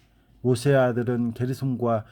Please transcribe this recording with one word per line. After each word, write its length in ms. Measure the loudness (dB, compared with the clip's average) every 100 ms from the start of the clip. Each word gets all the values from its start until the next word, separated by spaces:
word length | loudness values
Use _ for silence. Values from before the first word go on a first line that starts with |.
| _ _ _ _
모세의 360 | 0 2 4 4
아들은 580 | 4 0 -2 -2 -2
게르솜과 720 | -2 -6 -4 -4 -2 0 -2 -4